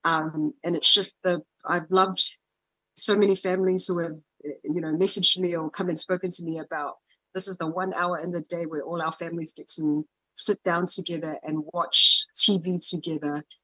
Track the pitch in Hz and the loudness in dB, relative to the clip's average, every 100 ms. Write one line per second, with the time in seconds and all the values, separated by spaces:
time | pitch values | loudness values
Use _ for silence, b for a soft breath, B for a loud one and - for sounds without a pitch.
0 | 170 160 160 156 151 - 170 170 - 208 | 0 -2 -2 -4 -6 -6 -6 0 4 4
1 | 190 - 185 175 - _ - 170 160 185 | 2 -2 -4 -4 -6 _ -4 -4 0 2
2 | 196 185 - - _ _ _ _ _ - | 2 4 2 2 _ _ _ _ _ 2
3 | - 208 202 190 190 185 185 185 - 175 | 4 6 4 2 -2 0 0 2 2 2
4 | 165 156 _ _ 147 - - 170 160 160 | -4 -10 _ _ -14 -12 -6 -6 -4 0
5 | 190 - 180 180 180 170 156 - 180 160 | 2 4 4 2 0 -4 -6 -6 -4 0
6 | - 180 185 180 165 160 156 160 143 - | 0 -2 -2 -4 -4 -10 -10 -10 -10 -12
7 | _ _ _ 185 190 185 160 165 185 - | _ _ _ -2 -2 0 -6 -4 -6 -4
8 | 180 170 170 175 156 170 165 156 160 170 | -4 -4 -6 -8 -8 -8 -8 -8 -8 -6
9 | 160 160 170 170 156 - - - 156 147 | -6 -6 -8 -8 -10 -10 0 0 2 -2
10 | 151 _ _ - - 196 185 170 180 - | -4 _ _ 2 2 2 0 -2 2 2
11 | 165 160 160 151 151 156 151 175 165 - | 2 -8 -8 -10 -6 -6 -6 -6 0 4
12 | - - - - - 190 175 175 - 170 | 6 4 0 2 2 2 -2 2 2 2
13 | 170 156 147 147 - _ | -6 -6 -6 -8 -12 _